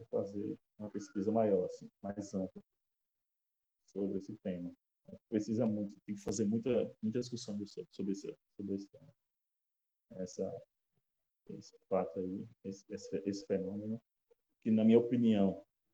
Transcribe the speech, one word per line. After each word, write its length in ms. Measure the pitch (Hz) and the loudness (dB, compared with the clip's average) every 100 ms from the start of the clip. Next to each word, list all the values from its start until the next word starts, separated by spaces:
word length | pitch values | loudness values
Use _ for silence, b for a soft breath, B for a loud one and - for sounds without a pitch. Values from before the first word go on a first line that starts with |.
| - | -4
fazer 480 | 113 98 101 107 104 _ - | -4 -2 -4 -6 -8 _ -14
uma 120 | 104 | -10
pesquisa 420 | - - 104 98 | -10 -8 -4 0
maior, 320 | 110 110 95 | 2 4 4
assim, 260 | 92 - - - | 2 -6 -16 -12
mais 320 | 101 101 98 | -8 -8 -6
ampla 280 | 98 92 - - _ _ _ _ _ _ _ _ _ _ _ _ | -4 -6 -8 -20 _ _ _ _ _ _ _ _ _ _ _ _
sobre 320 | 95 98 98 | -4 -2 -2
esse 180 | 95 107 | -6 -8
tema. 360 | 101 90 87 - _ _ - - _ | -6 -6 -8 -12 _ _ -20 -20 _
Precisa 380 | 110 107 110 117 | -2 0 2 2
muito, 320 | 107 101 - - | 0 -2 -8 -10
tem 80 | |
que 80 | 101 | -8
fazer 220 | - 104 | -4 0
muita, 260 | 104 113 117 120 104 - | 2 2 2 2 0 -2
muita 180 | 110 120 | -4 -2
discussão 340 | 120 117 - 104 101 | -4 -6 -6 -8 -8
sobre, 220 | - 90 | -10 -12
sobre 220 | - 98 | -6 -4
esse, 240 | 98 - - _ - | -2 -6 -12 _ -12
sobre 180 | 101 | -6
esse 120 | 98 101 | -6 -6
tema. 240 | - - _ _ _ _ _ _ _ _ _ _ | -18 -20 _ _ _ _ _ _ _ _ _ _
Essa, 500 | 92 92 - 95 - - _ _ _ _ _ _ _ - | -10 -8 -4 -4 -6 -12 _ _ _ _ _ _ _ -16
esse 260 | 101 - - _ | -16 -16 -20 _
fato 320 | 95 90 - | 0 0 -2
aí, 260 | 92 98 113 - | -4 -6 -8 -12
esse, 200 | 98 98 - | -10 -10 -10
esse, 300 | 101 - 98 - | -12 -6 -4 -2
esse 200 | 98 - | -4 -2
fenômeno, 540 | 98 92 104 107 113 - _ _ _ _ _ | -2 -2 -6 -6 -8 -10 _ _ _ _ _
que, 80 | - | 2
na 140 | 110 | 6
minha 140 | 110 117 | 8 8
opinião, 680 | 120 123 117 107 98 90 - _ _ | 8 4 6 6 6 2 -6 _ _